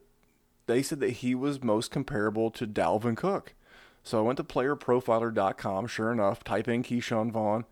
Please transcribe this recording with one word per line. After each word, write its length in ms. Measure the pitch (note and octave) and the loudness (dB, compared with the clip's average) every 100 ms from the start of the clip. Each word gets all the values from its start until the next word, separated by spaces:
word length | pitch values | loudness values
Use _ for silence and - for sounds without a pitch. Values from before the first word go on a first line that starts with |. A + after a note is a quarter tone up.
| _ _ _ _ _ _ - | _ _ _ _ _ _ 0
they 160 | A#2+ | 0
said 160 | C#3 D3 | 0 -2
that 120 | A2 | -2
he 220 | A#2+ B2 | -2 -2
was 300 | B2+ C#3 C#3 | 0 -2 -2
most 260 | B2 G#2+ A#2+ | 0 0 0
comparable 640 | D#3 C3+ G#2+ G#2+ G#2+ A2+ | -4 -4 -2 0 0 -2
to 160 | - A2+ | -2 -6
Dalvin 500 | G#2 E2+ G#2 A#2+ A2+ | 0 2 2 0 -2
Cook. 380 | F#3 G3 - - _ - - _ | -2 -2 -6 -20 _ -20 -20 _
So 160 | - A2+ | -2 2
I 20 | |
went 160 | A2 C3 | 2 0
to 60 | |
player 320 | D#3 C#3 B2+ C#3+ | -2 0 0 0
profiler 580 | - B2 B2 A2+ A#2 | 2 2 4 2 2
dot 240 | A2 G2 - | 2 0 0
com. 300 | A2+ F#2+ A#2 | -4 -2 -4
Sure 240 | - A2+ | -2 0
enough, 320 | A#2+ G2+ A#2 | 2 2 0
type 240 | - G2+ A2+ | -2 -2 0
in 160 | A#2+ | -2
Keyshawn 480 | - A#2+ - A#2 A2+ | 0 -2 0 0 0
Vaughn, 340 | A2 G#2+ G#2+ A#2 | 0 0 0 -2